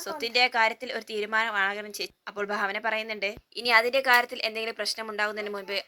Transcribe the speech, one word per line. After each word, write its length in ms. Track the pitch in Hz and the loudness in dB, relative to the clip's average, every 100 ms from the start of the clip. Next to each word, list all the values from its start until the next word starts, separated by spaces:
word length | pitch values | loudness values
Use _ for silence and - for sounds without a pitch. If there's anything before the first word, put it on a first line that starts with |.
സ്വത്തിന്റെ 460 | 202 294 233 240 247 | -10 -6 0 2 4
കാര്യത്തിൽ 420 | 247 220 226 247 | 4 2 0 -6
ഒരു 120 | 226 | -8
തീരുമാനമാകണം 880 | 214 214 208 220 226 208 196 208 208 | -6 -6 0 0 2 2 0 0 -8
ചേച്ചി." 220 | 202 180 _ - | -8 -10 _ -10
അപ്പോൾ 180 | 202 202 | -6 -2
ഭാവന 320 | 208 196 208 | 0 0 0
പറയുന്നുണ്ട്, 520 | 226 214 220 214 196 233 - - | -2 -2 -4 -4 -4 -6 -12 -4
"ഇനി 120 | 240 | 4
അതിന്റെ 320 | 226 240 269 | 6 6 2
കാര്യത്തിൽ 400 | 269 240 240 240 | 6 4 4 -4
എന്തെങ്കിലും 300 | 226 220 226 | -4 -4 -6
പ്രശ്നം 360 | 220 208 - 220 | -4 -4 -4 -6
ഉണ്ടാകുന്നതിന് 440 | 208 214 214 208 | -2 -2 -2 -6
മുൻപ് 220 | 202 190 196 | -6 -6 -6